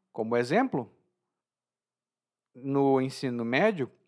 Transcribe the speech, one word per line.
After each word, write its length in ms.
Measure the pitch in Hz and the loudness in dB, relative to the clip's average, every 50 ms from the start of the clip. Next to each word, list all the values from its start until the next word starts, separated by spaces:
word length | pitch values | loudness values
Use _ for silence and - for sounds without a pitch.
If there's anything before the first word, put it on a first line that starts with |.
| _ _ | _ _
como 240 | _ - 110 110 120 | _ -6 -4 0 0
exemplo, 580 | 120 120 120 151 214 269 254 - 147 117 - _ _ _ _ _ _ _ _ _ _ _ _ _ _ _ _ _ _ _ _ _ _ _ _ _ _ _ _ _ _ _ _ _ | 0 0 2 2 0 0 0 -2 -6 -6 -8 _ _ _ _ _ _ _ _ _ _ _ _ _ _ _ _ _ _ _ _ _ _ _ _ _ _ _ _ _ _ _ _ _
no 460 | 127 123 139 139 139 139 139 135 131 | -12 -6 -2 0 2 4 4 4 2
ensino 460 | 131 131 131 - - 131 120 120 117 | 2 -2 -6 -6 -6 -4 -4 -4 -4
médio, 440 | 117 120 135 185 220 220 175 190 - _ _ _ | 0 0 2 2 2 0 0 -6 -8 _ _ _